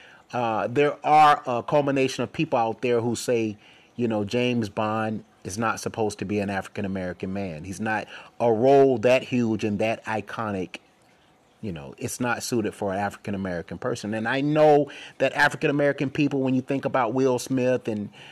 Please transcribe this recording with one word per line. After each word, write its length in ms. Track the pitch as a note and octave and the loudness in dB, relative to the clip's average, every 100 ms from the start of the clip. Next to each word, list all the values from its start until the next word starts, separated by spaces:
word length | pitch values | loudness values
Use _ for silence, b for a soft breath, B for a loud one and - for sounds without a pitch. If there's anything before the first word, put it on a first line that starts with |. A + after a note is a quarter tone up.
| B B B | B B B
uh, 340 | B2 A#2 A2 G#2+ | -4 -2 -2 -2
there 300 | B2+ C#3+ - | 0 0 0
are 380 | - D3+ D3+ D3 - | 4 8 8 6 2
a 160 | A#2+ | -4
culmination 600 | - D3+ C#3 C#3 C3 - | 0 0 2 2 0 -2
of 80 | A#2+ | -6
people 280 | - D#3 B2+ | -4 0 0
out 240 | A2+ G#2+ | 0 -2
there 180 | B2+ A#2+ | 0 0
who 140 | A#2+ A2+ | 0 -2
say, 420 | - A#2 A2 G#2 B B B - | 0 0 0 -6 B B B -4
you 120 | A#2 | 0
know, 160 | G#2+ | 0
James 460 | G2+ A#2+ B2 A#2+ G#2+ | 0 0 0 0 -2
Bond 540 | A2+ G#2+ A2 A2 G#2+ - _ | -2 -2 -2 -4 -6 -12 _
is 140 | - G2 | -12 -4
not 220 | A2+ G2 | -2 -2
supposed 400 | A2 - G#2+ - | -6 -4 -4 -4
to 60 | G2 | -4
be 120 | G#2 | -4
an 120 | G2 | -2
African-American 840 | G2 - - G2 F#2+ F2+ F2 G2 | -4 -6 -8 -6 -6 -6 -8 -8
man. 300 | G2 G2 D2+ | -6 -8 -10
He's 180 | F#2 F#2 | -12 -8
not 240 | A2 G#2+ - B B - | -4 -6 -8 B B -2
a 140 | A#2+ | 0
role 460 | A2 C3 C#3 C#3 A#2+ | 4 6 8 6 4
that 240 | A#2+ B2+ | 4 2
huge 400 | A#2+ B2 A2+ A2 | 2 -2 0 0
and 160 | A2 G2+ | -2 -2
that 260 | A2 A2+ - | -2 -2 -4
iconic. 720 | A2 G2+ - A2 G2 F2 - _ b b b b b _ _ | -6 -6 -8 -6 -4 -6 -10 _ b b b b b _ _
You 120 | A2 | -10
know, 240 | D#2+ C#2 - | -10 -12 -10
it's 220 | A#2 - | -10 -4
not 240 | B2 A2 | -4 -4
suited 320 | - A#2+ G#2 - | -2 -2 -2 -4
for 180 | G2+ | -4
an 60 | F#2+ | -2
African-American 800 | G2+ - - G2 F#2+ F2 E2 F2+ | -4 -6 -8 -6 -4 -6 -8 -8
person. 340 | B2+ C3 G#2 | -6 -6 -6
And 140 | A2 A2+ | -4 -2
I 140 | C3+ | -2
know 500 | D3 D3+ D3+ D3 C#3+ B B B | 0 4 6 6 2 B B B
that 160 | C3 | -2
African-American 760 | - C#3+ C#3 D3+ C#3+ C#3+ C#3 C#3 | 2 0 2 0 2 2 0 -2
people, 300 | C#3+ C#3+ C#3 | 0 0 0
when 120 | C3 | 0
you 80 | C3 | 0
think 240 | B2+ C#3 B2+ | 0 -4 0
about 300 | C3+ A#2 C3 | 0 0 2
Will 240 | C3 B2 | 2 2
Smith 480 | - C3 B2+ B2+ B2 | 0 0 2 0 0
and, 220 | G#2+ G#2 B B | -4 -6 B B